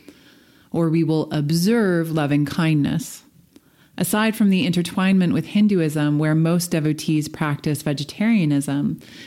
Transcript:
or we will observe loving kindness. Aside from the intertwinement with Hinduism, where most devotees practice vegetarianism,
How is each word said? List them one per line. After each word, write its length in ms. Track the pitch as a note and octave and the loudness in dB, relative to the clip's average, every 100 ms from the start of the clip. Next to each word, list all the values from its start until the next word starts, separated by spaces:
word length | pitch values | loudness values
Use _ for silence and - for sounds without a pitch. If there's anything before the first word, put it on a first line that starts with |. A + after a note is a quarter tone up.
| - - - - _ _ _ | -20 -20 -20 -20 _ _ _
or 200 | D#3+ E3 | -2 0
we 120 | E3 | 0
will 280 | D#3 D#3 - | 0 0 -2
observe 800 | D3+ D3 E3 F#3 A#3 G3 F3 E3 | -4 -2 0 0 2 2 0 -2
loving 320 | D#3 C#3+ C#3+ | -2 0 0
kindness. 800 | C#3+ - D#3+ D3+ C#3 E3 - - _ _ _ - _ _ _ - | 0 0 0 2 0 -2 -6 -16 _ _ _ -20 _ _ _ -6
Aside 380 | F3+ G#3+ A3 A3 | -2 0 0 2
from 140 | G#3 | 2
the 160 | F#3 F3+ | 2 2
intertwinement 640 | F3 E3+ - F#3 F#3+ F3 | 0 -2 0 2 2 2
with 140 | D#3 D#3 | 0 0
Hinduism, 720 | G#3 G#3 F#3+ D#3+ D3+ D3 D3 | 2 4 4 0 0 0 0
where 160 | D#3 | 2
most 360 | D#3+ D#3+ F3 F3 | 2 2 0 0
devotees 600 | E3 D3+ D3+ - D#3 D3+ | -2 0 -2 -2 -2 -2
practice 500 | - D#3 C#3+ D#3 C#3+ | -4 -4 -2 -2 -4
vegetarianism, 1200 | D#3 C#3+ C#3+ - G#3+ A3+ D#3 C#3+ C#3 C#3 C#3+ - - - | -4 -6 -6 -4 0 2 2 0 0 -2 -2 -4 -12 -20